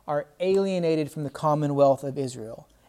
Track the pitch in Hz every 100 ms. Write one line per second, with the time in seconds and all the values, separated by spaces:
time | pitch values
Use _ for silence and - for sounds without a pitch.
0 | - 147 143 - 185 196 196 185 170 160
1 | 143 156 143 - 156 151 147 139 139 131
2 | 139 131 131 123 110 117 - _